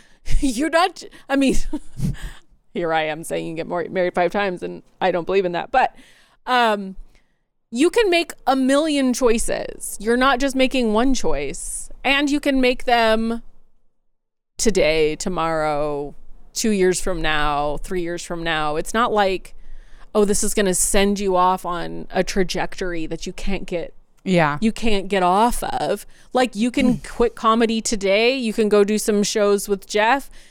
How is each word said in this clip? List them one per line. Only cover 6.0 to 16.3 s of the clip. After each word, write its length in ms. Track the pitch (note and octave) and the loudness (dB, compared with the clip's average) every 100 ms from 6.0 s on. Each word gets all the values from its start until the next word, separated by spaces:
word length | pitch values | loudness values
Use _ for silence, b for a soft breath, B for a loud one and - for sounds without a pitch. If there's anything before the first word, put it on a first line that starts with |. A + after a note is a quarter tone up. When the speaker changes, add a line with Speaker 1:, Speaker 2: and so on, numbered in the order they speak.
| b b b b - | b b b b -2
Speaker 1:
um, 500 | B3 A#3 G#3 F#3+ F#3 - _ _ _ _ _ _ | 2 2 0 -6 -12 -16 _ _ _ _ _ _
you 200 | A#3 E4+ | 0 2
can 200 | A4 G#4 | 4 2
make 220 | E4+ E4+ - - | 2 0 -4 -2
a 100 | C4+ | 0
million 560 | B3+ C#4 D#4+ C#4+ C4 | 2 2 2 2 0
choices. 840 | A#3+ B3 A3 - - - - - - | 2 2 2 0 -2 -6 -10 -12 -6
You're 160 | G#3 A#3+ | -2 2
not 240 | C4 C4 | 2 2
just 160 | C#4 C4 | 0 0
making 360 | C4 C4 A3+ | 0 2 0
one 220 | G#3 C4 | 2 2
choice. 760 | B3 - - C#3 D#3+ - - - - | 4 2 2 -2 -8 -10 -10 -12 -4
And 260 | B3 C#4 D4 | 0 2 2
you 80 | C#4+ | 0
can 200 | C#4+ C4+ | 0 2
make 240 | B3 B3+ | 2 2
them 580 | - A#3 A3+ A3 A3+ A#3 - - - _ _ _ _ _ _ _ _ - | 2 2 4 2 0 -4 -8 -18 -20 _ _ _ _ _ _ _ _ -4
today, 580 | A3 G3 D#3+ D#3+ D3+ D#3 | 0 2 2 2 0 0
tomorrow, 1000 | G3 F3 E3 D#3+ D#3 D3 D3+ D3 C#3+ - - | -4 -2 -2 -2 -2 -2 -2 -4 -8 -12 -16